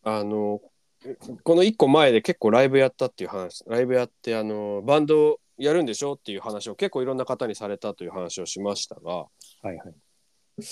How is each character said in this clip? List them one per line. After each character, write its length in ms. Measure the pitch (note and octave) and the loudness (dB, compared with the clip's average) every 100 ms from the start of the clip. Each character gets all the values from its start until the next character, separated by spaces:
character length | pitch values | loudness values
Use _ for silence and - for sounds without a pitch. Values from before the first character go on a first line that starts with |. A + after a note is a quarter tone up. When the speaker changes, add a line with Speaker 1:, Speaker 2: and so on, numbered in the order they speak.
Speaker 1:
う 60 | A2 | -4
ん。 20 | |
Speaker 2:
あ 120 | G#2+ | -4
の、 360 | G#2 G#2+ G#2 G#2 _ _ _ _ - C3 - A#3+ | -2 -2 -2 -4 _ _ _ _ -16 -16 -14 -10
こ 120 | - | 2
の 80 | E3+ | 4
一 140 | F#3+ A3 | 4 4
個 120 | C3+ | 6
前 240 | D3 D3 | 6 6
で 100 | A2+ | 4
結 160 | - F3+ | 2 0
構 100 | G#2+ | 4
ラ 140 | A2+ | 4
イ 40 | C3+ | 4
ブ 100 | C3+ | 4
や 100 | C3 | 2
っ 60 | |
た 120 | - B2+ | 0 -6
っ 40 | |
て 120 | - | -6
い 20 | F2+ | -10
う 40 | |
話、 340 | G2 F2+ - - | -8 -10 -12 -6
ラ 140 | A#2 | -2
イ 60 | B2 | 0
ブ 80 | |
や 100 | B2+ | 0
っ 60 | B2 _ | -2 _
て、 140 | - A2+ | -6 -4
あ 60 | |
の、 400 | A2 G#2+ G#2 G2+ | -4 -6 -6 -6
バ 160 | G#2 D3 | 2 2
ン 60 | D3+ | 4
ド 340 | D#3 D3+ D3 _ _ | 4 4 2 _ _
や 140 | C#3 | 0
る 100 | D3+ | 0
ん 40 | D3 | 0
で 80 | |
し 80 | G#2 | -4
ょ 100 | C#3+ | -6
っ 40 | C#3+ | -8
て 140 | - | -10
い 40 | G2+ | -10
う 40 | |
話 280 | A2+ G#2+ A2+ | -8 -10 -10
を 60 | |
結 160 | G2+ G3 | -6 -4
構 120 | C#3+ | -2
い 20 | |
ろ 100 | B2+ | -4
ん 40 | C3 | -4
な 60 | |
方 220 | B2+ B2+ A#2+ | -4 -4 -6
に 80 | |
さ 140 | G2+ G#2+ | -6 -8
れ 100 | G2+ | -6
た 160 | G#2+ | -8
と 100 | G2 | -8
い 40 | F2 | -10
う 20 | |
話 300 | F#2+ F2 F2 | -10 -10 -10
を 60 | F2 | -10
し 140 | - | -6
ま 160 | G2+ G2+ | -6 -6
し 100 | - | -8
た 100 | - | -12
が、 140 | E2 F2 | -8 -8
Speaker 1:
は 120 | D2+ _ - _ | -10 _ -20 _
い 20 | G#2+ | -12
は 60 | |
い。 40 | E2+ F#2 D#2+ _ _ _ _ _ - G#2+ | -12 -16 -20 _ _ _ _ _ -18 -14